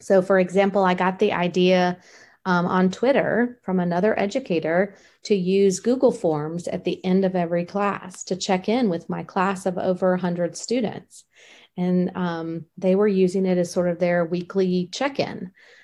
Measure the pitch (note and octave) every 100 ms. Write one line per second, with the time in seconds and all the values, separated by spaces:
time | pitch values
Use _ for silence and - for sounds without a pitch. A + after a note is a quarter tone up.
0 | - F#3+ F#3 F#3+ F3+ F#3 G3 G3+ F#3+ F3+
1 | F3+ F#3 G#3 E3+ F3 F3+ F3+ F#3 F3+ F3+
2 | - - - _ F#3+ F3 F3 F#3 F#3 F#3+
3 | B3 B3+ - F#3 A#3+ A#3+ - F#3 F3 E3+
4 | G#3+ - G3+ C4 C4+ E3+ D#3 E3+ G3 -
5 | _ _ - G3+ F3+ G3 G3 F#3 A3+ C4
6 | C4 A#3+ F3 D3+ D#3 E3+ - F3+ F3+ -
7 | F#3+ F#3+ F#3+ F#3 E3+ F3 F3 G3+ G3+ G3
8 | F#3+ - - F#3 - F#3 F#3 A#3 A#3 E3+
9 | - F3 E3 G3 F#3+ F#3+ F#3+ F3+ - F3+
10 | F#3 F3+ F3+ F3 E3+ E3+ - B3 G#3 -
11 | - - _ _ - - _ - F3+ F3+
12 | F3+ F#3 F3+ E3+ E3 E3 D#3 - F#3+ F#3+
13 | G#3+ F#3+ F#3 F#3+ F#3+ F3+ F3 F#3 F3 E3+
14 | F3 F3 E3 F3 F3 F#3+ F#3+ F3+ F3 -
15 | C#4 C#4 - - F#3 _ - -